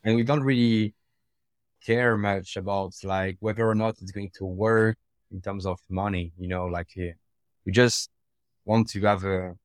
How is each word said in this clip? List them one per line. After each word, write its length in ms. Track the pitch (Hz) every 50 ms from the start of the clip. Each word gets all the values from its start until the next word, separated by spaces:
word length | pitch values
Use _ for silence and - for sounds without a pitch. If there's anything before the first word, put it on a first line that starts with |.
| _
And 140 | 110 113
we 60 | 117 117
don't 200 | 120 143 151 135
really 500 | 135 135 120 120 117 113 110 110 104 - _ _ _ _ _ _ _ _ _ _ _ _ _ _ _ _ _ _
care 320 | - 113 120 123 120 113
much 400 | 107 104 101 98 98 92 - -
about, 360 | 101 92 98 101 98 98 92 - - -
like, 340 | 95 95 95 95 95 92 -
whether 300 | 104 110 104 110 117 110
or 60 | 107
not 260 | 107 110 110 110 _
it's 100 | 92 95
going 200 | 98 104 101 98 _
to 100 | - 98
work 520 | 95 90 95 104 110 113 110 110 110 110 _ _ _ _ _ _ _
in 80 | - 95
terms 260 | 90 101 98 98 92
of 120 | 95 90 - _
money, 460 | _ 92 92 98 104 98 90 87 85 82
you 100 | 90 90
know, 180 | 90 92 92 90
like, 240 | 90 87 87 85 _ -
uh, 160 | 95 90 87 82 _ _ _ _ _ _ _ _ _ _
we 80 | -
just 380 | 92 113 123 120 - - - - _ _ _ _ _ _ _ _ _ _ _
want 240 | 92 107 113 110 -
to 100 | - 101
have 220 | 98 104 104 95 95
a 320 | 98 95 92 92 92 90 - _